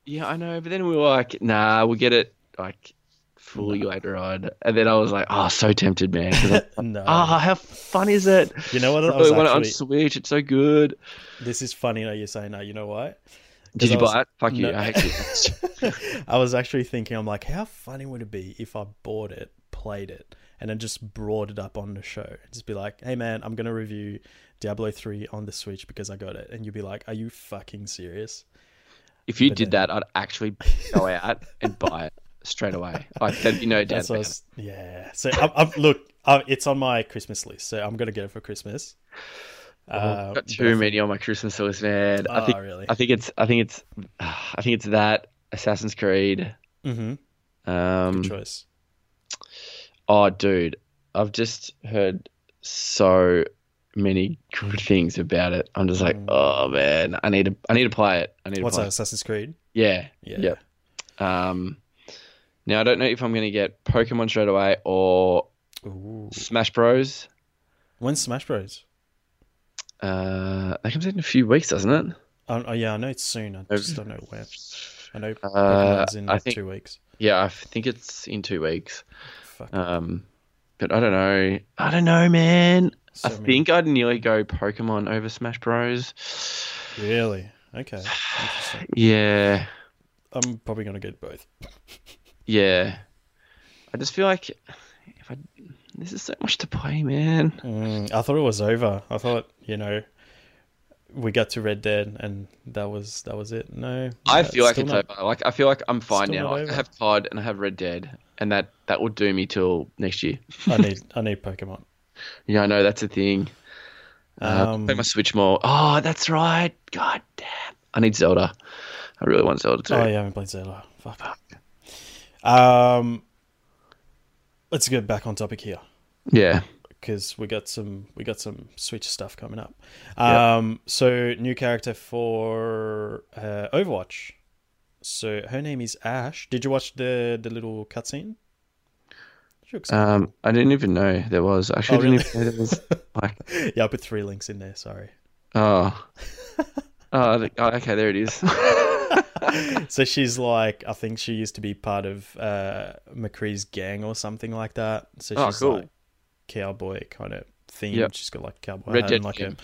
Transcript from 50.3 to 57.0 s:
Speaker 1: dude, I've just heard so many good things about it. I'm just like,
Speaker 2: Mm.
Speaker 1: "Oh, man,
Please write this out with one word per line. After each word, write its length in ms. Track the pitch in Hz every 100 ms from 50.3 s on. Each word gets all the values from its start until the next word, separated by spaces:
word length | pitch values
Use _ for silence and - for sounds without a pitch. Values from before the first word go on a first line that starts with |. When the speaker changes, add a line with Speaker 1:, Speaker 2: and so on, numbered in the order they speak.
Speaker 1:
dude, 460 | 98 101 95 85 - _ _ _
I've 180 | - 104
just 400 | 104 113 - - -
heard 440 | 117 110 98 95 - _ _ _
so 800 | - - - - 95 92 90 87 - - _ _ _ -
many 420 | 98 95 95 165 _
good 280 | - 101 101
things 380 | - 95 85 90
about 340 | 85 87 90
it. 160 | 87 -
I'm 140 | - 95
just 120 | 92
like, 160 | 90 104
Speaker 2:
Mm. 80 | 101
Speaker 1:
"Oh, 400 | 67 69 67 67
man, 500 | 69 69 78